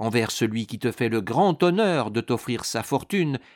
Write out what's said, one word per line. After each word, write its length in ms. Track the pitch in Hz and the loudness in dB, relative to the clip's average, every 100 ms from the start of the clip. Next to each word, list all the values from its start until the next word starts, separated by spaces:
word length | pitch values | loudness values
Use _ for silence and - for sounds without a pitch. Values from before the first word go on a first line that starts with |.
envers 320 | 110 117 117 | 0 2 0
celui 340 | - 113 113 110 | 0 0 0 -4
qui 140 | 113 | -4
te 100 | 123 | -4
fait 180 | - 120 | 0 0
le 120 | 113 | 0
grand 420 | 98 123 196 165 | 0 2 4 4
honneur 480 | 175 180 214 160 110 | 2 4 2 2 0
de 100 | 110 | -2
t'offrir 440 | - 120 - 117 | -2 -2 -2 -6
sa 180 | - 113 | -4 -6
fortune 560 | - 135 - 202 156 131 - | -2 -4 0 0 0 -2 -8